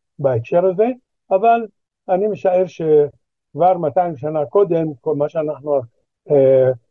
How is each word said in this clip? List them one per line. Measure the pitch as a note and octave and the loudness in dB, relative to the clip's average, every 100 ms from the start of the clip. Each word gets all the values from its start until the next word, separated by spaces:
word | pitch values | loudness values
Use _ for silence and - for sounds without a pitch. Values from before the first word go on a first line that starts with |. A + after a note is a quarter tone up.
| _ - | _ -6
בהקשר | C#3 A#2 A2+ F3 F#3+ | -4 -4 -2 0 0
הזה, | F3+ A#3 B3+ _ _ _ | 0 -2 -2 _ _ _
אבל | F#3+ A3+ A#3 A3 _ _ _ - | 0 2 0 -2 _ _ _ -4
אני | F#3 G#3+ | -2 -2
משער | G3 F#3+ F#3 F#3 | -2 -2 0 -2
שכבר | - D#3+ D3+ D3 - _ _ _ C#3+ F3 F3+ | -4 0 2 2 -4 _ _ _ -2 0 0
מאתיים | D#3 - F3 C#3+ | 0 -2 -2 -6
שנה | D3+ D#3 C#3+ | -6 -6 -2
קודם, | G3+ F#3+ E3+ D#3+ C#3+ | 0 0 0 -4 -6
כל | D#3 C#3+ | -6 -4
מה | D3 | -4
שאנחנו, | E3 D3+ C#3+ D3 C#3+ A#2 _ _ _ - | -4 -6 -8 -4 -4 -4 _ _ _ -2
אה, | D3 C3 C3+ C3 B2 _ | 2 4 4 2 -2 _